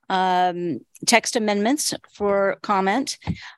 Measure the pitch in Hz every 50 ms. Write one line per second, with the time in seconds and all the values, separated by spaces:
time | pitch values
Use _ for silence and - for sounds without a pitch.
0 | _ - 190 185 185 185 180 180 180 180 175 175 175 175 135 110 - _ _ -
1 | 160 - 233 220 - - - 247 214 214 202 202 202 226 285 302 - - 262 -
2 | _ - - - 208 202 196 196 196 196 - - - - 208 190 190 190 202 262
3 | 277 - - - - - - - - - -